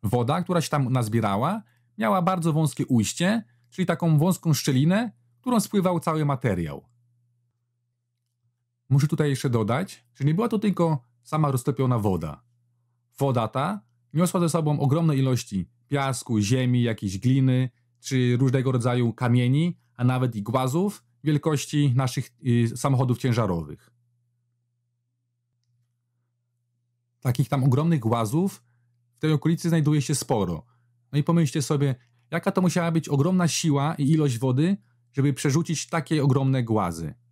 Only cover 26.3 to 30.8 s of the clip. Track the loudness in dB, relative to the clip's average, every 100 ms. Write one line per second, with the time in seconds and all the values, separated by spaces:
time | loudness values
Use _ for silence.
26.3 | _ _ _ _ _ _ _ _ _ -4
27.3 | -2 0 0 2 2 2 0 0 0 0
28.3 | 0 -2 -6 _ _ _ _ _ _ -2
29.3 | 0 0 -2 0 0 2 0 0 -4 0
30.3 | 0 0 -4 -10 _